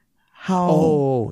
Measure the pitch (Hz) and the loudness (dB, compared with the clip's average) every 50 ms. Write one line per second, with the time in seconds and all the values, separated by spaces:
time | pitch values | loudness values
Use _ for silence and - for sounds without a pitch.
0 | _ _ _ _ _ _ _ - - - 185 180 180 175 165 175 170 160 151 143 | _ _ _ _ _ _ _ -14 -6 -4 -2 0 0 2 2 2 2 2 2 0
1 | 139 135 131 123 107 107 | 0 0 -2 -2 -4 -6